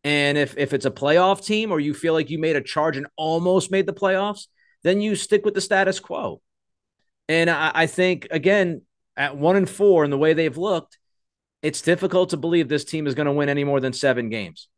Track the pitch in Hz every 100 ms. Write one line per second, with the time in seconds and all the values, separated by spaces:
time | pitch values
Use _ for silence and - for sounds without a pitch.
0 | 143 147 143 147 143 - 139 139 135 -
1 | 139 165 185 196 - 214 220 160 147 147
2 | 165 160 131 160 156 147 131 160 160 139
3 | 143 - 156 165 180 185 185 190 196 -
4 | 196 190 202 202 - _ _ _ 165 196
5 | 214 196 - 208 208 202 196 196 190 -
6 | - - 113 - _ _ _ _ _ _
7 | _ _ - 160 165 156 156 - 160 -
8 | 185 175 - 160 160 202 180 156 _ _
9 | _ - 139 143 156 196 185 - 202 175
10 | 147 139 156 160 160 135 196 170 - _
11 | _ _ _ _ _ _ 151 147 - 170
12 | 190 180 180 160 165 170 139 147 - 160
13 | 147 127 147 143 143 143 143 139 131 120
14 | 139 123 117 110 90 80 -